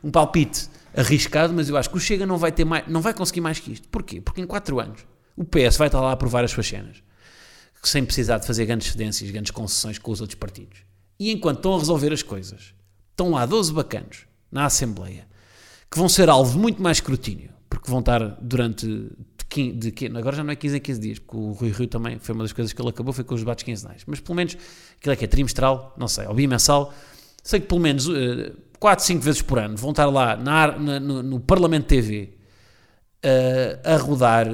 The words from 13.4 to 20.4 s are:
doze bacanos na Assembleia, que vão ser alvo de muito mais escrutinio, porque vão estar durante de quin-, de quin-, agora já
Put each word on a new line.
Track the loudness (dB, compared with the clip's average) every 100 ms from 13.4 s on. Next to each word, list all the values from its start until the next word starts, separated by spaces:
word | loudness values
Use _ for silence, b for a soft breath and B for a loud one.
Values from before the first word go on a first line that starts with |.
| 2
doze | 2 2
bacanos | -2 -4 -6 -12 -20 -20 _ _
na | -2 2
Assembleia, | 2 0 -6 -10 -14 -18 b b b b b b
que | 0
vão | 2
ser | 6 8
alvo | 8 6
de | 4
muito | 2 2
mais | 0 0
escrutinio, | 0 -4 -4 -10 -12 -20 _
porque | -8 -2
vão | 0
estar | 2 2 0 -6
durante | -4 -2 -2 -2 -6
de | -6 -8 -16 -20 _ -8
quin-, | -4 -4 -4
de | -6
quin-, | -6 -8 -4
agora | -4
já | -4